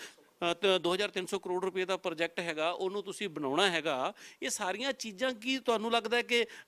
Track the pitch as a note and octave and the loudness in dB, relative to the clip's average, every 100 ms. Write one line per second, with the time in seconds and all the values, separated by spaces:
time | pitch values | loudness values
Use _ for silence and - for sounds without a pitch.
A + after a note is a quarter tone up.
0 | - - _ _ E3+ E3+ G3 F#3 E3+ F#3 | -14 -18 _ _ -2 2 4 4 4 2
1 | G3+ F#3+ F#3 G3 F3+ F3+ F#3+ F#3 F#3 F#3 | 0 -2 -4 -4 -2 -2 0 -2 -2 0
2 | F3+ D#3+ E3 F#3+ E3+ D#3 E3 E3+ F#3 G3+ | -2 0 -2 0 -4 0 0 0 -2 -2
3 | F#3 - G3+ D3+ C#3 D3+ G3 E3 D3+ C3 | -6 -6 -6 -2 0 4 4 4 0 0
4 | D#3+ - - - C4 - F#3 G3+ C4+ - | -2 -4 -18 -8 -6 -2 -2 -2 -2 -4
5 | A3+ F#3+ C4 A3+ A#3 C4 B3+ A3 A3+ A#3 | -8 -2 -2 -2 -2 -2 2 0 2 0
6 | G#3+ A#3+ A#3 A#3+ A3+ - | 2 0 2 2 2 -4